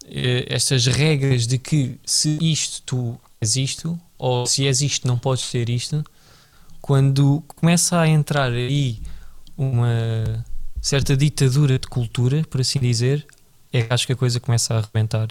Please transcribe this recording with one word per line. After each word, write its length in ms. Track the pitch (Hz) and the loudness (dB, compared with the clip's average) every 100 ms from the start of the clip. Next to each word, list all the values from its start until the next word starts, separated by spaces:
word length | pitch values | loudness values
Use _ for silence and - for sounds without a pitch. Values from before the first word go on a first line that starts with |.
| - | -14
Eh, 400 | 139 127 123 - | -4 -2 -2 -2
estas 360 | 127 - 135 120 | -2 0 2 2
regras 640 | 123 156 147 135 127 117 | 2 2 2 2 2 0
de 100 | 127 | -2
que 420 | - 151 127 123 - | 0 -2 -2 -6 -4
se 320 | - 151 151 | -2 0 0
isto, 420 | 160 151 - - - | 0 0 -4 -8 -6
tu 340 | 127 120 123 _ _ | -4 -4 -8 _ _
és 140 | 113 131 | -2 0
isto, 440 | 135 - 165 170 - - | -2 -4 -6 -8 -10 -6
ou 260 | 131 123 123 | -2 0 0
se 200 | - 139 | 0 0
és 140 | 127 | 2
isto, 260 | 143 - 127 | 0 0 -2
não 100 | 120 | 0
podes 260 | 131 127 - | 0 -2 -2
ser 220 | 123 113 | -4 -2
isto, 340 | 120 - 151 151 _ _ - _ - - - | -2 -2 -6 -6 _ _ -20 _ -20 -20 -10
quando 640 | - 139 139 135 139 147 - | 0 4 4 4 4 4 -2
começa 520 | - 165 175 - 175 | 0 2 4 2 2
a 80 | 160 | 4
entrar 440 | 156 147 147 131 | 4 2 0 0
aí 500 | 120 123 143 131 107 - - - - - - | 0 0 0 0 -4 -8 -12 -14 -18 -14 -4
uma 880 | 135 120 120 117 113 113 110 110 - - - - | -2 2 2 0 0 -2 -2 -4 -4 -4 -2 -4
certa 360 | - 139 127 139 | -2 0 2 4
ditadura 600 | 151 - 135 135 147 127 | 2 2 2 4 4 2
de 80 | - | -2
cultura, 560 | 127 117 - 123 147 160 | -4 -2 0 0 0 0
por 120 | 131 | -2
assim 180 | 123 143 | -2 0
dizer, 460 | 123 117 123 147 - - _ _ - | 0 2 2 0 -4 -18 _ _ -4
é 80 | 131 | -2
que 100 | 113 | 0
acho 120 | 123 - | -2 0
que 80 | |
a 20 | 127 | 0
coisa 240 | 127 120 | 0 0
começa 340 | - 117 - | 0 0 0
a 40 | 113 | -2
arrebentar 500 | 107 113 110 113 110 | 0 0 0 0 -4